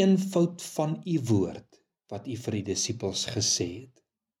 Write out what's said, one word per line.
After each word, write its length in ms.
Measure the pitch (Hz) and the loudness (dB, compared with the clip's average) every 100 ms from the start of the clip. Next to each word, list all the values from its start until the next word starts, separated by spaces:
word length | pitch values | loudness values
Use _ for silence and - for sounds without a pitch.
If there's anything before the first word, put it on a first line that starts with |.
eenvoud 640 | 190 190 - 175 170 - | 6 6 4 2 2 0
van 340 | - - 156 160 | -8 -2 -2 -2
u 120 | 185 160 117 | -2 0 4
woord 520 | 104 90 - - _ _ _ _ | 4 2 -4 -16 _ _ _ _
wat 160 | 101 135 | -10 -8
u 100 | 110 | -8
vir 220 | - 110 | -4 -4
die 100 | 95 | -2
disippels 540 | 92 - 107 98 92 - | -2 -4 -4 -4 -4 -4
gesê 380 | - - - 87 | -2 0 0 -2
het. 320 | 92 131 _ _ _ _ _ | -6 -14 _ _ _ _ _